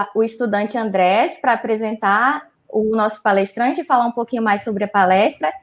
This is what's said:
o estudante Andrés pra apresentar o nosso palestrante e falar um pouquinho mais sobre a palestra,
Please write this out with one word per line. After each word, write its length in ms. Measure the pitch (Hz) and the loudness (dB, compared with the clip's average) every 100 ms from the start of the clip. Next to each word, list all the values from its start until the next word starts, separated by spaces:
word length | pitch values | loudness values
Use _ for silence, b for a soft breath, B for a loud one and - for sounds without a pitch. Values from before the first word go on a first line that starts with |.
| 202 | -2
o 100 | 220 | -2
estudante 540 | 226 226 240 202 208 233 | -2 -2 -2 0 -2 -4
Andrés 600 | - 190 180 202 320 - | -2 2 4 4 2 0
pra 140 | 277 | 0
apresentar 920 | 233 226 220 220 220 202 208 254 294 - _ - | 0 0 -2 -2 -2 0 2 2 -2 -8 _ -6
o 260 | 220 214 220 | -2 0 0
nosso 280 | 214 214 | -2 -2
palestrante 580 | 220 196 196 - 247 320 | 0 0 0 -2 -2 -2
e 20 | |
falar 220 | 285 254 240 | 0 0 0
um 60 | |
pouquinho 320 | 233 233 240 | -2 -4 -2
mais 200 | 220 202 | 0 -2
sobre 200 | 226 196 | -2 -4
a 40 | 202 | -2
palestra, 640 | 202 185 185 226 - 311 - | 2 4 4 2 0 -4 -6